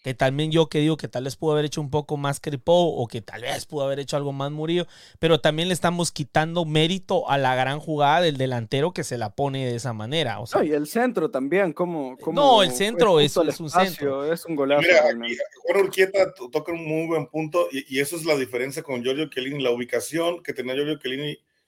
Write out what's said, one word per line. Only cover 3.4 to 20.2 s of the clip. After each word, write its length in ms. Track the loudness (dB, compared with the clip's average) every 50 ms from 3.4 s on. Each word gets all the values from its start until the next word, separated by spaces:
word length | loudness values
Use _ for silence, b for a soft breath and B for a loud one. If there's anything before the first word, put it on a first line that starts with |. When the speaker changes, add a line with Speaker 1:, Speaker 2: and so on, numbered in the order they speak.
Speaker 1:
vez 240 | -8 -6 -6 -6 -8
pudo 180 | -8 -6 -4 -2
haber 160 | -2 -2 -4
hecho 160 | -4 -4 -4
algo 160 | -4 -4 -4
más 180 | -4 -4 -6 -6
Murillo, 380 | -6 -4 -2 -2 0 -2 -2 b b b b b b b
pero 220 | 2 2 4 4
también 260 | 4 2 2 0 0
le 60 | 0 0
estamos 380 | 0 0 0 0 0 -2 -2 -2
quitando 500 | -6 -6 0 0 0 0 2 0 -2 -2
mérito 680 | 2 2 2 2 2 0 -2 -2 0 0 0 2 2
a 80 | 2
la 160 | 2 2 2 2
gran 240 | 2 0 0 -2 -4
jugada 400 | -4 -4 0 2 4 4 4 4
del 160 | 4 2 2
delantero 560 | 0 -2 -2 -2 -4 -4 -2 0 0 0 0 -2
que 100 | -4 -6
se 140 | -6 -6
la 180 | -6 -6 -6 -4
pone 300 | -2 -2 -2 -2 -2 -4
de 80 | -4 -4
esa 160 | -4 -4 -6
manera, 480 | -6 -6 -6 -4 -2 -2 -2 -2 -4 -6
o 80 | -4
sea. 140 | -2 0 0
Speaker 2:
No, 40 | 2
y 60 | 2
el 160 | 0 0 -2
centro 420 | -2 0 0 0 0 0 0 -2 0
también, 440 | -2 -4 -2 0 2 2 2 0 0
como, 440 | -2 -4 -4 -4 -4 -6 -8 -10
como 240 | -8 -6 -2 2 4
Speaker 1:
No, 220 | 6 8 8 8 6
el 80 | 4
centro 480 | 2 0 0 0 2 4 4 6 6 6
Speaker 2:
es 60 | 6
Speaker 1:
es, 60 | 4
Speaker 2:
justo 100 | 4 2
al 80 | 2 2
Speaker 1:
es 100 | 0 -4
un 60 | -6
Speaker 2:
espacio, 180 | 0 2 2 2
Speaker 1:
centro. 480 | 2 0 -4 -4 -2 -2 -2 -2 -2 -4
Speaker 2:
es 120 | -4 -4
un 100 | -4 -2
golazo 260 | 0 2 2 4 4 6
Speaker 3:
Mira, 140 | 6 6 6
Speaker 2:
realmente. 340 | 6 4 2 -2 -6 -6 -6
Speaker 3:
aquí 240 | -6 -8 -8 -10 -6 -4
Juan 180 | 0 2 2 2
Urquieta 480 | 2 2 2 2 2 4 2 2 0 -2
to-, 160 | -8 -10 -6
toca 220 | -6 -6 -4 -4
un 160 | -6 -6 -4
muy 180 | -4 -2 -2 -2
buen 200 | -2 -2 -2 -4
punto, 400 | -4 -6 -6 -6 -2 0 0 0 0
y, 280 | -4 -8 -8 -4 -2
y 20 | -2
eso 160 | -2 -2 -4
es 80 | -4 -2
la 140 | 0 0
diferencia 440 | 0 0 -2 -4 -4 -4 -6 -6 -8
con 220 | -8 -6 -6 -4 -2
Giorgio 260 | -2 -2 -2 -4 -4
Chiellini, 320 | -6 -6 -6 -6 -4 -2
la 100 | 0 0
ubicación 720 | 0 -2 -4 -4 -4 -4 -4 -4 -4 -2